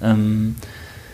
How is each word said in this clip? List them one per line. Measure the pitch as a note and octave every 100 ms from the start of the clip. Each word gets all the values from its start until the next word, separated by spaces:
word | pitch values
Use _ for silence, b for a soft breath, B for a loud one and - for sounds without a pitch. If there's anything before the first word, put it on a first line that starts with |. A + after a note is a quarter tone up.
Ähm, | A2 A2 G#2+ A2 A2 A2+ B B B B B